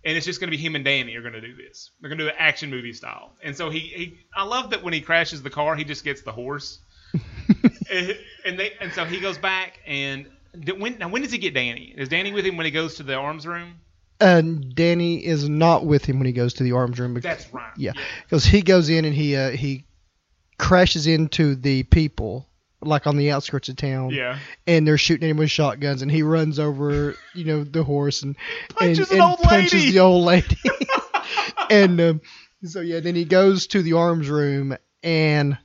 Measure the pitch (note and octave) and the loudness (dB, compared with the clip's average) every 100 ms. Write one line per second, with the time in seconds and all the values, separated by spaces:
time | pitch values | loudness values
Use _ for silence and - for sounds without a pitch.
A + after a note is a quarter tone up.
0 | D#3+ D#3+ D#3+ - F3+ D#3 D#3+ D3+ C3+ C#3 | -4 -6 -6 -8 -8 -6 -6 -4 -2 -4
1 | A#2+ A#2 A#2 A2+ A2+ B2+ - - - _ | -4 -12 -14 -16 -18 -20 -20 -20 -20 _
2 | D3 D#3+ D#3 D3+ D#3 C#3+ D3+ B2+ A#2+ A2+ | -14 -8 -8 0 -2 -2 -10 -10 -12 -14
3 | - - - _ D#3 C#3 E3 D#3+ E3 F3 | -16 -18 -20 _ -14 -10 -8 -8 -10 -14
4 | F3 E3+ _ - G3 B3 A3 G#3+ F3 D#3+ | -14 -16 _ -8 -6 -6 -6 -8 -6 -8
5 | - E3 D#3+ D#3 C3+ D3 D3 D#3 D3 C#3+ | 0 0 0 -8 -10 -4 -4 -4 -8 -10
6 | C#3+ C#3 - A2 B2 C#3+ - - _ _ | -8 -10 -12 -12 -10 -12 -14 -20 _ _
7 | _ - - - - - B3 - - F#3 | _ -8 -8 -12 0 2 2 0 -6 -4
8 | F3+ G#3+ - - G3 F3+ G#3 - F#3 - | -4 -8 -12 -10 -10 -6 -8 -8 -10 -6
9 | E3 F#3 F#3+ D3+ G3 F#3+ F#3 _ - C#3 | -6 -6 -6 -4 -4 -4 -6 _ -10 -6
10 | C#3 C#3 C#3 _ _ E3+ D3+ F#3+ G#3+ A#3+ | -6 -8 -14 _ _ -12 -8 -6 -8 -8
11 | F3 A#3 C4+ G#3+ F3+ C#3 B2 A#2 - - | -6 -6 -6 -6 -4 -4 -4 -8 -16 -12
12 | C3+ E3 G3 G3+ F#3+ E3+ D#3+ D3 D#3+ D#3 | -6 -4 -4 -4 -4 -4 -4 -4 -6 -10
13 | C#3 C3 C#3 D#3 D3+ E3+ F3 E3+ _ _ | -8 -6 -6 -10 -12 -12 -14 -20 _ _
14 | _ _ G3 F3 E3 E3 C3 B2+ E3+ F3 | _ _ 6 6 4 -4 -6 0 2 2
15 | E3+ E3+ - D#3 C#3+ D3+ E3 E3 D#3+ C#3+ | 0 -4 -2 -2 -2 2 4 4 4 2
16 | - C3+ C3 B2 A#2+ - B2+ B2 B2 B2 | 2 -2 -2 0 -2 0 0 0 -2 -4
17 | B2 B2 E3+ D#3 - B2+ A2+ - - - | -6 -6 -6 -8 -10 -16 -16 -8 -8 -8
18 | - - - D#3+ - G3+ F3+ F#3 D3+ E3 | -12 -14 -2 2 6 6 6 4 4 2
19 | D#3 D3 D3+ C#3 C3+ A#2 C#3+ C3+ _ _ | 0 0 0 0 -2 -4 -6 -6 _ _
20 | _ _ _ _ _ _ - F3+ F3+ E3+ | _ _ _ _ _ _ 2 4 4 2
21 | D3+ D#3+ D#3+ - D3+ C3+ C#3 C3 B2 E3 | 2 2 2 2 2 2 0 0 4 4
22 | D3+ - A2 A2+ - _ _ _ D3+ D3+ | 4 -2 -8 -8 -14 _ _ _ -2 0
23 | D3+ C#3+ D3 C#3+ - C#3 - B2+ C#3+ C3 | 2 2 2 0 -4 -8 -8 -8 -6 -4
24 | C3 C3 B2 C3+ C3+ - - E3 D3+ D3+ | -4 -4 -6 -8 -12 -10 2 4 4 4
25 | - E3 D#3+ D3+ D#3 - D3 A#2 C#3+ C3+ | 2 0 0 0 0 0 -2 -2 -4 -4
26 | C3+ D#3+ D3+ D#3+ D#3 D3 D3+ C#3 D3 D3 | -2 0 2 2 0 -2 -2 -2 -2 -2
27 | D3 - - F3+ D#3+ D3+ D3 D#3+ C#3 C#3+ | -2 -6 -16 -8 -4 -4 -2 -2 0 0
28 | C#3+ - C#3 C#3 - - - A4 G4 E4 | -2 -4 -8 -10 -10 -12 -10 0 2 2
29 | F#4+ F#4+ F4 F4+ E4+ F4 F4+ F4 C#4+ F#3+ | 2 6 4 6 6 6 4 4 6 8
30 | F#3 F3+ F3 F3 - - - C5+ - C5+ | 8 8 6 4 4 0 0 -2 -2 -2
31 | - - - - - - - G#3 G3 F3 | -2 -8 -4 -6 -4 -6 4 6 6 6
32 | E3+ D#3 - - _ _ F3+ F3+ E3+ E3 | 2 2 -6 -20 _ _ -12 -8 -6 -4
33 | E3 F3 E3 F#3 G3 F#3+ - G3+ E3 E3 | -2 -2 4 6 6 4 0 0 2 2
34 | E3+ E3+ C#3+ D3+ C#3+ C#3 C#3 C3 _ _ | 4 2 0 0 0 0 -4 -6 _ _
35 | E3 D#3+ D#3 D3+ C#3+ C#3 | -2 2 4 4 2 -2